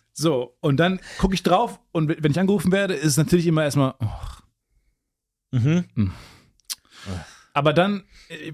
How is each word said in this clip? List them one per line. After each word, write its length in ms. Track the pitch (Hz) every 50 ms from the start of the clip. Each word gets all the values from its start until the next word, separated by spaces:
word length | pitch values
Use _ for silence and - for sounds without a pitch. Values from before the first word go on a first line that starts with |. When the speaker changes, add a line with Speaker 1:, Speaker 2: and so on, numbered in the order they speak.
| _ _ -
Speaker 1:
So, 440 | - 143 170 143 123 123 - _ _
und 160 | - 151 139
dann 240 | 131 165 185 190 185 - - - -
guck 160 | - 190 190
ich 80 | 180 -
drauf 380 | 175 175 196 240 226 226 - _ _
und 180 | - 170 160 147
w-, 100 | 165 160
wenn 100 | 156 156
ich 80 | 135 170
angerufen 320 | 190 190 202 196 151 180
werde, 240 | 185 196 202 190 190
ist 100 | 135 151
es 100 | 156 131
natürlich 320 | 156 151 - 180 180 160 175
immer 160 | 160 160 156
erstmal, 300 | 143 127 143 135 131 - -
och. 360 | 117 107 - - - - - - _ _ _ _ _ _ _ _ _ _ _ _ _ _ _ _ _ _ _ _ _ _ -
Speaker 2:
Mhm. 320 | 123 107 147 160 180 175 - -
Speaker 1:
Mhm. 160 | - 104 92 80 - - - - - _ _ _ _ _ - - - _ _ - - - 101 92 90 78 - - - _ _ -
Aber 180 | 143 143 156 143
dann, 320 | 165 180 202 202 196 - _ - - - -
äh, 240 | 165 160 151 160